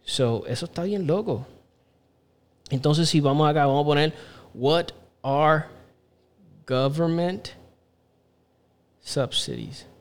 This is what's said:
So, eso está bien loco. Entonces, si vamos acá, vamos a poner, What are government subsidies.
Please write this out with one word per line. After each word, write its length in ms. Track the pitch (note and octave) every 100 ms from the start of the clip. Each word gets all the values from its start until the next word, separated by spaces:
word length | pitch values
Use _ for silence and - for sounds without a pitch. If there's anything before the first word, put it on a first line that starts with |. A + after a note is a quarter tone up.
So, 400 | - - B2 A2+
eso 240 | - B2 E3+
está 160 | -
bien 240 | F#3 G#3 D#3+
loco. 380 | G3 G#3+ B2 B2+ - _ _ _ _ _ _ _ _ _ _ -
Entonces, 380 | C3+ D3 D3+ D#3+
si 120 | D#3+
vamos 300 | C#3+ C#3+ D3+
acá, 160 | D3+ C#3+
vamos 200 | C#3 D3
a 40 |
poner, 240 | C#3+ D#3 - - - -
What 380 | - C3 E3 E3 - - _
are 440 | C3+ C#3 D#3 D#3 - - - _ _ _ _ _ - - -
government 920 | B2+ C3+ D3 E3 E3 F3 G3 - - - _ _ _ _ _ _ _ _ _ _ _ _ _
subsidies. 840 | - D3 B2 - - A#2+ - - - -